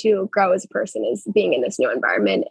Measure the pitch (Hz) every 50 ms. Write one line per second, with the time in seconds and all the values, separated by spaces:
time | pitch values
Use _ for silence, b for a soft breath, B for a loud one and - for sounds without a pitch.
0 | - 220 214 190 190 - - 208 196 185 180 190 - - - - - 208 - -
1 | - - 120 202 - - 196 220 196 180 151 131 123 117 - - 131 120 113 131
2 | - - 87 98 101 98 95 90 - -